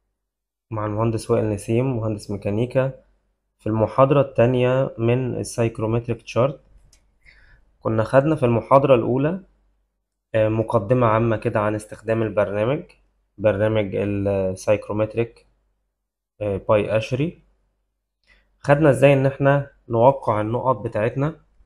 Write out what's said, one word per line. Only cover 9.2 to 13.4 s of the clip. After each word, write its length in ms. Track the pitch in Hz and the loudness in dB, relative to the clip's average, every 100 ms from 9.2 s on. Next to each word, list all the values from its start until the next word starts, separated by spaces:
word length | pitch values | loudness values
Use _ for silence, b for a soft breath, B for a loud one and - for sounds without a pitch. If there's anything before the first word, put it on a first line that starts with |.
| 147 190 - _ _ _ _ _ _ _ _ | -2 -4 -10 _ _ _ _ _ _ _ _
آه، 140 | 110 110 | 0 0
مقدمة 580 | 110 110 117 101 127 117 | 0 0 -2 0 2 2
عامة 300 | 110 117 107 | 2 0 -2
كده 240 | 117 110 | -2 -2
عن 140 | 104 | -2
استخدام 480 | 107 - - 104 113 | -2 -8 -10 -4 -2
البرنامج، 600 | 110 98 101 101 110 151 180 _ _ _ _ | -2 0 -2 0 -2 -2 -8 _ _ _ _
برنامج 520 | - | -2